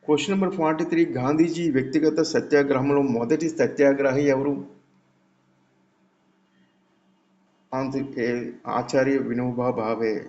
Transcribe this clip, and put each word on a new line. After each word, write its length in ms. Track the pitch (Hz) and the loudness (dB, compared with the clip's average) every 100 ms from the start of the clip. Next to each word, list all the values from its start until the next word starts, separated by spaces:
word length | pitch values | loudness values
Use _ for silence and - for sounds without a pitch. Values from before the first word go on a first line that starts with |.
| - | 2
క్వశ్చన్ 300 | 147 - 196 | 0 2 0
నంబర్ 200 | 185 180 | 0 0
ఫార్టీ 280 | 160 156 | -2 0
త్రీ, 220 | 170 165 165 | 0 0 0
గాంధీజీ 680 | 127 127 156 170 165 170 | 0 0 2 2 2 0
వ్యక్తిగత 500 | 131 131 151 156 156 | 0 0 2 2 2
సత్యాగ్రహంలో 800 | 156 165 - 147 139 131 135 143 | 0 0 2 2 4 0 2 2
మొదటి 480 | 139 117 117 151 165 | 2 0 0 0 -2
సత్యాగ్రహి 760 | - 123 - 143 139 139 135 | 0 -2 4 4 4 2 2
ఎవరు? 440 | 143 131 143 139 - - _ _ _ _ _ _ _ _ _ _ _ _ _ _ 190 _ _ 190 190 _ _ _ _ _ _ _ _ _ _ | 2 2 0 -4 -8 -20 _ _ _ _ _ _ _ _ _ _ _ _ _ _ _ _ _ _ _ _ _ _ _ _ _ _ _ _ _
ఆన్సర్ 460 | 131 135 135 - 131 | -6 -4 -4 -6 -4
ఏ, 320 | 120 120 120 - - | -4 -4 -6 -12 -6
ఆచార్య 500 | - 127 135 131 139 | -6 0 0 2 0
వినోబా 520 | 117 120 123 120 123 | -2 -4 -4 -2 -2
భావే. 440 | 120 110 110 113 104 | -2 -2 -2 -2 -4